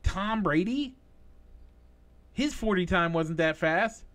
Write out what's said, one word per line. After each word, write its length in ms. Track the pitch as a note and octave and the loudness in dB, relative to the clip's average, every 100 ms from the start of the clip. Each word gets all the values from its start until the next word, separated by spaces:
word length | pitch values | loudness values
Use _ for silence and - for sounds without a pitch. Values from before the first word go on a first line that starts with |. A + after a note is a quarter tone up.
Tom 400 | - F#3 G#3 A3 | -2 -2 -2 0
Brady, 500 | F#3 D3+ F#3+ C4 C#4 - - - - - - - - - - - - - - | 2 2 0 -2 -6 -10 -20 -20 -20 -20 -20 -20 -20 -20 -20 -20 -20 -20 -12
his 220 | - C#4+ | -4 -4
forty 320 | - A3 F#3+ F3 | -2 0 0 2
time 260 | F#3 E3+ | 2 2
wasn't 260 | E3 D#3+ E3 | 0 -2 0
that 180 | D#3+ D#3 | 0 2
fast. 480 | D#3+ E3 A3+ - - | 0 0 -2 -4 -20